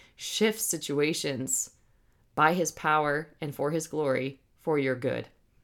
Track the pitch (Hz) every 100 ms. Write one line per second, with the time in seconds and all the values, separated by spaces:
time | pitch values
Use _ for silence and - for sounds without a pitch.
0 | - - - - 214 214 - 165 - 147
1 | 151 165 151 127 131 - - _ _ _
2 | _ _ _ - 151 180 165 - 160 156
3 | 147 143 165 - 147 139 143 160 156 156
4 | 143 127 135 139 _ _ - 151 135 123
5 | 127 120 - _ _ _